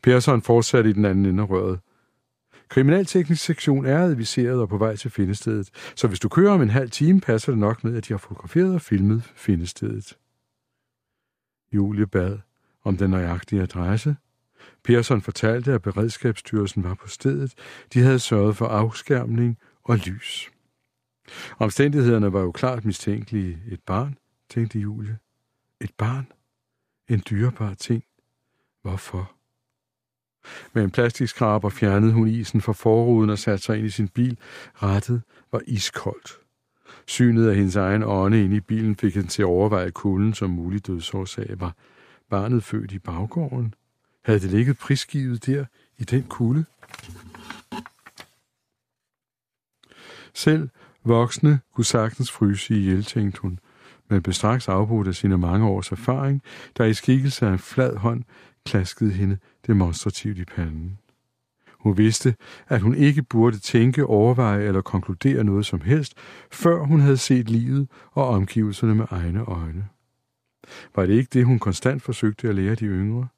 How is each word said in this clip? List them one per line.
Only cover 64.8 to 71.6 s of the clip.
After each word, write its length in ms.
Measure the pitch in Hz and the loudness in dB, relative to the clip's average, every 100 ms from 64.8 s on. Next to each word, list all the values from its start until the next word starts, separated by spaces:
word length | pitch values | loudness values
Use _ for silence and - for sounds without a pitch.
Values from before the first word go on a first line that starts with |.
konkludere 640 | - 98 - 90 135 131 | -2 -4 -4 -2 0 2
noget 220 | 101 98 | 2 0
som 160 | 104 85 | -2 -4
helst, 320 | 78 151 139 - - - - | 0 0 0 -12 -20 -20 -20
før 320 | - 175 170 | -2 0 2
hun 160 | 147 156 | 4 6
havde 180 | 143 135 | 6 4
set 320 | - 127 113 | 2 2 2
livet 380 | 117 123 139 135 - - | 0 0 -2 -4 -10 -8
og 160 | - 131 | -2 0
omgivelserne 680 | 104 95 117 107 98 113 | 0 0 0 -2 0 0
med 100 | 107 113 | 0 0
egne 300 | 87 85 85 | -4 -4 -4
øjne. 480 | - 87 80 85 101 _ _ _ _ _ _ _ - - - | -6 -6 -8 -8 -12 _ _ _ _ _ _ _ -20 -20 -8
Var 100 | - | -2
det 80 | 92 | 2
ikke 160 | 110 127 | 2 2
det, 120 | 127 | 2
hun 140 | 123 | 4
konstant 420 | 120 | 2